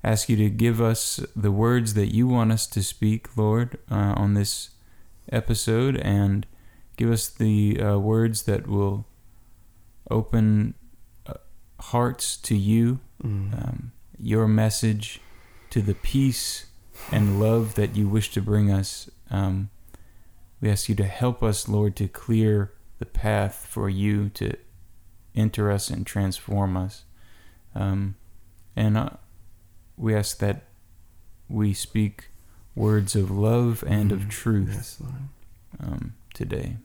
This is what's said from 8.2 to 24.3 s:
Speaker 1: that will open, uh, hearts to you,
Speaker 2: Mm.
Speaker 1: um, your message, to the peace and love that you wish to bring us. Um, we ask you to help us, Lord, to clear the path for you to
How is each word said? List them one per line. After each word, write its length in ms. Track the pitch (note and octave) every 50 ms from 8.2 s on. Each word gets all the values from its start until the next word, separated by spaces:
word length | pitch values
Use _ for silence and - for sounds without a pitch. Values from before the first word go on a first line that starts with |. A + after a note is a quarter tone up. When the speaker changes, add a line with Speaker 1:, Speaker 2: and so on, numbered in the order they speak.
| A2+ A#2 A2 - -
Speaker 1:
that 240 | - G2+ G2 G2+
will 400 | G2 G2+ G2+ G2+ G2 G2 G#2 G#2+ - - _ _ - - - - - - - - - _ - - - - - - -
open, 640 | - A2 A2 - - A#2 A2 G#2+ G#2+ G#2+ G#2 - - - - - - - - - - - -
uh, 80 | - - - - - - - - - - -
hearts 580 | - - - A#2+ A#2+ A#2+ - - - - -
to 180 | - - - A2
you, 440 | G#2 G2 G2+ A2 A2+ A#2 A#2+ B2+ C3 - - - - -
Speaker 2:
Mm. 300 | A#2 G#2 G2 G2 G2+ G#2
Speaker 1:
um, 360 | - - - - - - A#2+ - - - - - -
your 280 | - A2 G#2+ A2 A2
message, 720 | G#2+ G#2+ G#2+ G#2+ A2 G#2 - - A2 G#2+ G#2+ G#2+ - - - - - - - - - - - - -
to 120 | - A#2 G#2
the 100 | G2+ G2
peace 720 | - - - - C#3 C3+ C3+ A#2+ - - - - - - - - - - - - - - -
and 280 | - G#2+ G#2 G2+ G2 G2
love 360 | G#2+ A2 A2+ A2+ A2+ G#2 G2+
that 200 | G#2+ G#2 G2+ G#2
you 120 | G#2 G#2 G2+
wish 220 | G2+ A2 G#2 -
to 100 | - -
bring 300 | G2 G#2 G#2 G#2 G#2 G2+
us. 360 | G2 F#2+ G2 - - - - - - - - -
Um, 400 | - F#2+ G2 F#2+ F#2+ F#2+ F#2+ G#2 - - - - - - - - - - - - - - - - - -
we 80 | - A2
ask 180 | G#2 F#2+ - -
you 60 | A2
to 80 | G2 G2+
help 400 | G2 - - B2 B2 A#2+ - -
us, 240 | A2+ G#2 - - -
Lord, 260 | G#2+ G#2 G#2 G#2 G2
to 100 | - G#2
clear 680 | F#2+ - - - - A2+ A2 A2 G#2+ G#2 G#2 G2 G2 - - - - -
the 80 | - -
path 640 | - - - - G#2+ G#2+ G#2 G2+ G2+ - - - -
for 180 | - A2+ G#2
you 420 | G2 G2 F#2+ G2+ G#2 G#2 G#2 G2+
to 240 | G2+